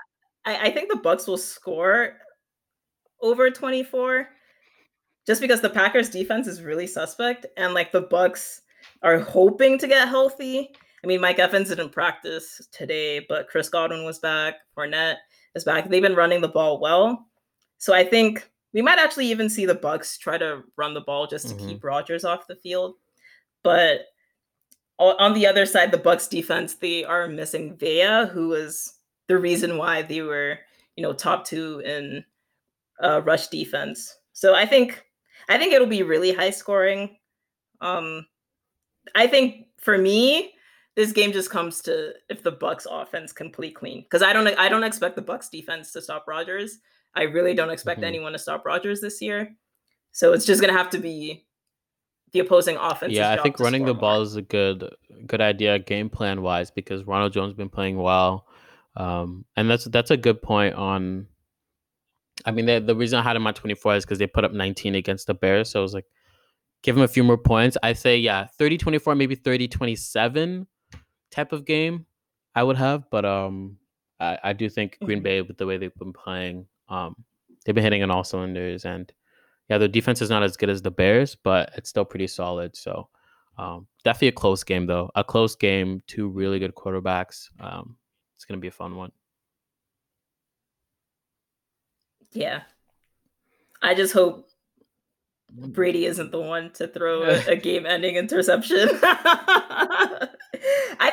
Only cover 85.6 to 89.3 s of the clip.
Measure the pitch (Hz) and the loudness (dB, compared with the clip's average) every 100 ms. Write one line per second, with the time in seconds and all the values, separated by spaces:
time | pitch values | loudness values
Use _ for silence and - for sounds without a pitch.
85.6 | 101 98 92 95 - 107 101 95 95 98 | 2 2 -2 -6 -10 -8 -6 -4 -2 -2
86.6 | 95 - 98 92 92 90 92 - - - | -4 -8 -8 -6 -4 -4 -6 -14 -20 -20
87.6 | 90 90 120 - _ _ _ _ - 95 | -16 -16 -16 -20 _ _ _ _ -14 -12
88.6 | 90 - 90 90 90 _ _ | -12 -12 -14 -14 -16 _ _